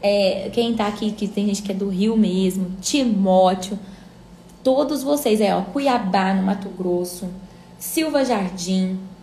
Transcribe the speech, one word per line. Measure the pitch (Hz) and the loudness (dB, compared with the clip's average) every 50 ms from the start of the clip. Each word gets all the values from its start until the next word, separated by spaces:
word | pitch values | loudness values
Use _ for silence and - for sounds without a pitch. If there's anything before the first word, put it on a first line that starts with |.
| - | 2
é, | - 208 202 196 185 - - - - - | 2 2 4 2 2 0 0 -4 -4 -2
quem | 233 233 233 226 | 0 0 0 0
tá | 220 214 | 0 0
aqui, | 208 214 - 226 208 | -2 -2 -2 -4 -4
que | 208 - 214 190 | -2 -2 -6 -4
tem | - - 202 208 | -2 0 0 0
gente | 196 - - | 0 -2 -4
que | - | -4
é | 196 | -4
do | 190 202 202 | -2 -2 -2
Rio | 190 180 202 220 226 | 0 0 2 2 4
mesmo, | 226 208 180 180 185 190 185 180 190 185 180 - - | 4 4 4 4 2 2 2 0 0 -4 -4 -6 -8
Timóteo, | - - - 294 262 240 214 190 196 190 185 185 185 185 185 185 - - 220 190 - - - - - - - - - - - - - - - - - | -6 -2 0 2 2 2 2 2 4 4 6 6 6 6 4 0 -4 -8 -8 -10 -10 -14 -20 -20 -20 -20 -20 -20 -20 -20 -20 -20 -20 -20 -20 -2 0
todos | 262 262 269 302 262 302 269 | 2 2 2 2 0 -2 -4
vocês | 262 269 294 285 - 247 214 214 | -2 -2 -2 0 2 0 2 2
aí, | 214 196 | 2 2
ó, | 185 - | 2 0
Cuiabá, | 190 - - 285 277 277 247 240 208 190 185 196 190 185 196 | -2 -4 -4 -2 0 2 0 0 0 0 0 2 2 2 2
no | 190 190 | 2 2
Mato | 190 202 202 - 196 | 0 0 -2 -4 -10
Grosso, | 180 - 185 185 180 175 180 180 - - - 180 180 - - - - - - - - - | -8 -6 -4 -2 -2 -2 -2 -4 -8 -10 -10 -10 -10 -12 -16 -18 -20 -20 -20 -20 -20 -14
Silva | - - - 320 320 311 294 285 269 | -12 -6 -2 -2 -2 0 2 0 2
Jardim | 247 240 202 196 180 175 185 175 180 190 185 185 185 190 190 - - - - | 2 0 0 -2 -4 -6 -6 -4 -2 0 0 0 0 -2 -6 -8 -12 -18 -20